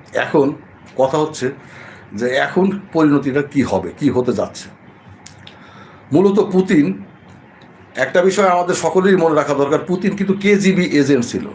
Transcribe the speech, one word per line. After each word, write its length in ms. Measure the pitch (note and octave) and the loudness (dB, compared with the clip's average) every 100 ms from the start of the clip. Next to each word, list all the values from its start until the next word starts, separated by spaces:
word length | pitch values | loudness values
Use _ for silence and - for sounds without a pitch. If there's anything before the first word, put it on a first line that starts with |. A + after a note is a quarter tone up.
| - | -8
এখন 420 | - - - C#3 D#3 - - - - | -6 0 0 0 -2 -16 -20 -12 -2
কথা 220 | C3 D3+ | 0 0
হচ্ছে 320 | D3+ D3 C3 - - - - - - | -4 -4 -8 -8 -18 -20 -20 -20 -14
যে 160 | G2+ B2 | -6 -2
এখন 520 | C3+ C#3+ F#3 G3 G3+ - | -2 -2 0 0 -2 -4
পরিণতিটা 500 | E3 D3+ C#3+ C#3+ C3+ | 0 2 2 0 -4
কি 200 | C#3+ C#3+ | -2 -2
হবে, 300 | B2 F#2+ F2 - | 0 -2 -4 -2
কি 120 | C#3+ | -2
হতে 220 | B2 A#2+ | 0 -2
যাচ্ছে। 360 | G2+ F#2 - - - - - - - - - - - - - - - - | -2 -6 -8 -20 -20 -20 -20 -20 -20 -20 -20 -20 -20 -20 -20 -20 -20 -2
মূলত 280 | C#3+ G3 G3+ | 2 4 2
পুতিন, 600 | G3+ F#3 F#3 E3 C#3+ - - - - - - - - - - - | 2 0 2 2 2 -2 -12 -20 -20 -20 -20 -20 -20 -20 -12 -6
একটা 260 | C3+ F#3 | -2 2
বিষয় 260 | F#3 F#3 F#3+ | 2 2 2
আমাদের 260 | F3 F3 | 2 0
সকলেরই 420 | E3+ D#3+ F#3 F#3+ F#3 | -2 0 0 2 4
মনে 180 | E3 | 2
রাখা 200 | D3+ C#3+ | 2 0
দরকার, 240 | C#3 C#3 D3 - | 0 0 0 -2
পুতিন 300 | F3+ G3+ - | -4 -4 -4
কিন্তু 160 | G3 | -4
কেজিবি 500 | F#3+ G3+ G3+ F#3+ F3 | 0 2 2 2 0
এজেন্ট 420 | F3 D3 C3+ C3+ | 0 0 2 0
ছিল, 240 | A#2 G2 D2 | 0 -6 -8